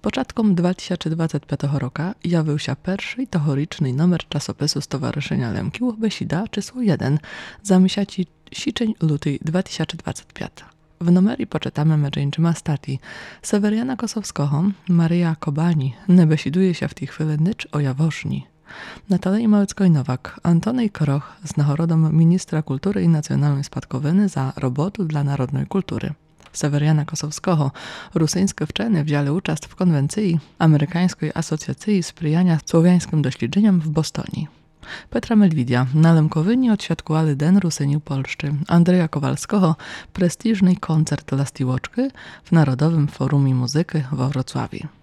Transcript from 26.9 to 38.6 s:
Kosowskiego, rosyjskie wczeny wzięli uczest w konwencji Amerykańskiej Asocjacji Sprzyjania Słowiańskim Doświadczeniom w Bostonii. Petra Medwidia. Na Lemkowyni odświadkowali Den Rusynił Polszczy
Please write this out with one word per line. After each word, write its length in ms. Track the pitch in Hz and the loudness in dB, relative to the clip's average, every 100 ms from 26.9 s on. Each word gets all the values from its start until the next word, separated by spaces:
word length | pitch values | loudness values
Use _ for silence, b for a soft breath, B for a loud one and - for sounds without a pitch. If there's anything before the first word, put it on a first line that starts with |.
| 156 | 2
Kosowskiego, 680 | 156 156 151 - - 165 135 B B B B | 0 -6 -8 -6 -2 0 0 B B B B
rosyjskie 520 | 160 156 180 190 - 151 | -2 0 0 -2 -2 -8
wczeny 380 | - 226 180 | -4 -2 0
wzięli 260 | 151 147 143 | 0 0 0
uczest 360 | 165 - 156 - | -2 -2 -6 -8
w 80 | |
konwencji 640 | - 180 151 139 - 208 165 - _ | 0 2 2 0 0 0 0 -4 _
Amerykańskiej 720 | 160 151 151 170 180 - 151 | 4 4 2 2 0 0 -6
Asocjacji 680 | - 160 156 - 147 214 202 | -4 -4 -6 -6 -6 0 0
Sprzyjania 560 | 165 - 156 160 185 160 | -2 -6 0 2 4 2
Słowiańskim 580 | - 165 175 180 - 156 | 2 4 6 4 2 0
Doświadczeniom 580 | 135 - 117 190 214 185 | -2 -2 -2 2 4 4
w 80 | 156 | 0
Bostonii. 600 | 151 156 - - - 156 _ _ _ B B B | -2 -2 -6 -8 -8 -8 _ _ _ B B B
Petra 260 | 240 - 220 | -6 2 4
Medwidia. 500 | 196 156 123 123 127 | 6 4 2 2 2
Na 180 | 151 165 | 4 6
Lemkowyni 580 | 165 151 160 170 247 254 | 6 4 2 0 2 2
odświadkowali 680 | 208 - 165 - 156 156 139 | 0 -2 -6 -2 0 0 0
Den 220 | 147 196 | 4 4
Rusynił 420 | 180 - 143 147 | 2 -2 0 -2
Polszczy 540 | - 135 131 - 147 143 | -2 -6 -6 -6 -4 -4